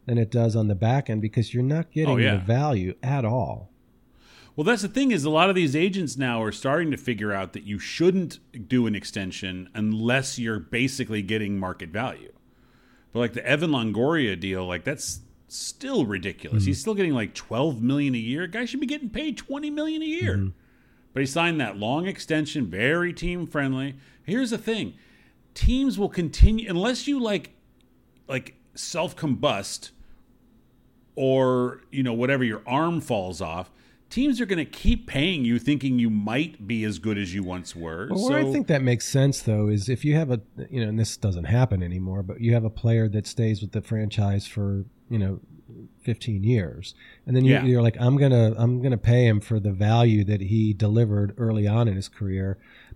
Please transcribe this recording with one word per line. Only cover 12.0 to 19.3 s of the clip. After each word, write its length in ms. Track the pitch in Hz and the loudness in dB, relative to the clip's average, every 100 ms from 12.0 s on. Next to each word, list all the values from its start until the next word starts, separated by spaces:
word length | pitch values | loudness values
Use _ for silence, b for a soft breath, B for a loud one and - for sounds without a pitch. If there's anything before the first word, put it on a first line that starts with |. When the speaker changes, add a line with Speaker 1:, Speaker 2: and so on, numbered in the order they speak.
| 123 73 - _ _ b b b b b b | -8 -10 -18 _ _ b b b b b b
Speaker 2:
But, 60 | 117 | -2
like, 120 | 120 | -2
the 120 | 120 120 | -2 0
Evan 260 | 147 170 | 2 2
Longoria 680 | 135 113 104 135 165 117 92 | 0 0 0 0 2 0 -2
deal, 260 | 95 92 90 | -4 -4 -4
like, 160 | 90 | -6
that's 380 | - 147 - - - _ _ | -6 -8 -10 -12 -16 _ _
still 580 | - - - - 254 113 | -12 -12 -10 -4 -2 0
ridiculous. 580 | 98 92 - 76 107 | -2 -6 -8 -2 0
Speaker 1:
Mm-hmm. 40 | 95 | 2
Speaker 2:
He's 140 | - | 0
still 120 | 220 | -2
getting, 200 | 202 175 | -2 0
like, 200 | 131 101 | 0 -4
twelve 480 | - - 113 156 120 | -8 -6 -2 -2 0
million 320 | 120 143 143 | 0 0 0
a 60 | 120 | -2
year. 260 | 113 143 180 | -4 -6 -6
Guy 200 | 220 240 | -6 -6
should 140 | 269 | -6
be 40 | 269 | -6
getting 240 | 294 247 | -6 -8
paid 260 | 233 311 | -6 -6